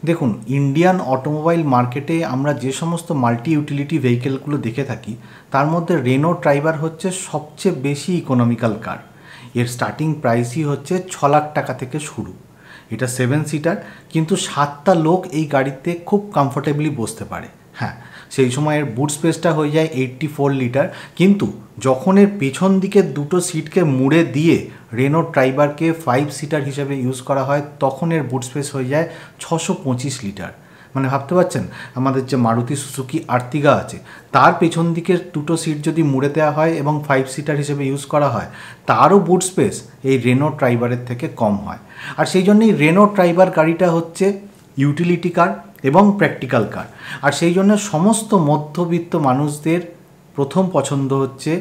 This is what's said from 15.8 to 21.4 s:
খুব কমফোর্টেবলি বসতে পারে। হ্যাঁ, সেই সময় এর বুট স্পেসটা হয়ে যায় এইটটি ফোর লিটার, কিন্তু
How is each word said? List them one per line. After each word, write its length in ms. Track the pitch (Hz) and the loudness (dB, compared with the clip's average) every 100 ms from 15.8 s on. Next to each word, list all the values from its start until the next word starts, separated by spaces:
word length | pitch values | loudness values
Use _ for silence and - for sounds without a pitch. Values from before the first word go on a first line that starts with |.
| - 170 - | -6 -6 -2
খুব 120 | 208 202 156 | -2 0 -2
কমফোর্টেবলি 540 | 139 135 156 147 151 120 | 0 -2 -2 -2 -2 -2
বসতে 240 | 107 - 98 | -6 -8 -12
পারে। 160 | 85 - - - - | -12 -14 -20 -20 -10
হ্যাঁ, 160 | - - - - - | -10 -10 -20 -20 -10
সেই 160 | - 127 123 | 0 0 2
সময় 200 | 151 151 | 0 0
এর 80 | 143 113 | -2 -2
বুট 140 | 147 - | -4 0
স্পেসটা 340 | 165 160 170 156 | -2 0 0 0
হয়ে 160 | 147 156 | 0 0
যায় 120 | 160 131 | 0 -2
এইটটি 260 | 131 123 156 | -4 -4 -8
ফোর 160 | 147 139 139 | 0 0 0
লিটার, 240 | 123 135 175 - - - | 0 0 -2 -4 -18 2
কিন্তু 280 | 180 202 | 4 4